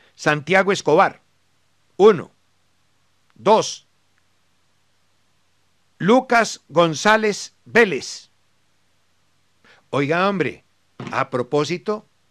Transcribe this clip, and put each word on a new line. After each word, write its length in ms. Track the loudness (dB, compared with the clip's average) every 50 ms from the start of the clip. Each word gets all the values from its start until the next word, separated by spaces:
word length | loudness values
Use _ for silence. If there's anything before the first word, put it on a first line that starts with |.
| _ _ _
Santiago 580 | _ -2 -2 -2 -2 -2 0 0 0 2 2 -2
Escobar. 500 | -4 0 0 2 2 2 2 0 -8 _ _ _ _ _ _ _ _ _ _ _ _ _ _ _
Uno. 360 | 4 4 4 4 4 -2 -12 _ _ _ _ _ _ _ _ _ _ _ _ _ _ _ _ _ _ _ _ _
Dos. 520 | _ 0 2 2 2 2 -2 -8 -14 _ _ _ _ _ _ _ _ _ _ _ _ _ _ _ _ _ _ _ _ _ _ _ _ _ _ _ _ _ _ _ _ _ _ _ _ _ _ _ _ _ _ _ -6
Lucas 640 | 0 2 2 2 2 2 0 0 0 0 -6 -14 _ _
González 840 | 0 2 2 2 0 -2 2 2 2 2 2 -2 -4 -6 -10 -16 _ _ _
Vélez. 640 | -2 2 2 2 2 0 -6 -8 -12 -16 -18 -20 _ _ _ _ _ _ _ _ _ _ _ _ _ _ _ _ _ _ _ _ _ _ _ _ _ _ _ _ _ _ _ _ -8
Oiga, 400 | -4 -4 -2 -2 -2 -2 -2 -2
hombre, 360 | -2 -2 -4 -6 -6 -12 _ _ _ _ _ _ _ -18 -14 -8 -4
a 180 | -4 -4 -4
propósito, 760 | -4 -8 -6 -2 -2 -4 -2 -2 -6 -8 -6 -8 -10 -10 -10 _ _ _ _ _